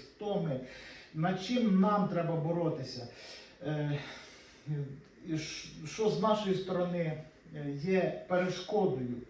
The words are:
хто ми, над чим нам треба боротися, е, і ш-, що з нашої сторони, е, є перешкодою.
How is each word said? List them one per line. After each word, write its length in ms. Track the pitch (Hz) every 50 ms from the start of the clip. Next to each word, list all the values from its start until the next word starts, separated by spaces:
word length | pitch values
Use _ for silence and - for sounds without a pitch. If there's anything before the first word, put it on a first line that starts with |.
| - - -
хто 260 | - 208 208 196 175 165
ми, 180 | 151 127 123 - - - - - - - - - - -
над 280 | 156 165 190 190 - -
чим 380 | - 247 233 226 202 185 185
нам 280 | 196 208 208 196 170 151
треба 280 | 180 175 160 156 165
боротися, 720 | 156 147 165 170 175 165 156 143 135 131 - - 117 - - - - - - - - - - - - -
е, 320 | 147 151 147 147 147 143 147 - - - - - - - - - - - - - 151 151 143 135 127 - - - - - - - 165
і 100 | 160 147
ш-, 300 | - - - - - 160 - 165 156
що 240 | 147 - 220 220 170
з 100 | 156 175
нашої 340 | 202 220 208 202 196 190 175
сторони, 680 | - - 180 180 175 180 175 175 175 165 156 151 - - - - - - - 156
е, 140 | 147 147 143 143 139 147
є 420 | 190 190 185 165 - - - - -
перешкодою. 880 | 180 180 185 180 - - - - 208 208 185 - 127 127 123 120 - - -